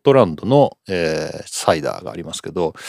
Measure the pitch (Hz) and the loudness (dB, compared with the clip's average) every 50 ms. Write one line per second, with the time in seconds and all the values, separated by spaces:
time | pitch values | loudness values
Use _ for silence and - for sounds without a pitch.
0 | - 143 135 135 110 87 78 - - 104 131 147 131 87 - _ _ - 95 87 | 4 4 6 6 4 4 0 -4 -2 2 4 4 4 2 0 _ _ -4 -2 -2
1 | 85 78 78 78 - 73 - - - - - - - 104 90 78 - - 50 - | 0 0 -2 -2 -4 -6 -8 -10 -12 -10 -8 -2 2 2 2 2 0 -4 -6 -6
2 | - - 53 87 80 80 - - - - - 90 85 78 - - - | -8 -10 -10 -10 -10 -10 -12 -12 -10 -6 -4 -2 -2 -2 -4 -6 -14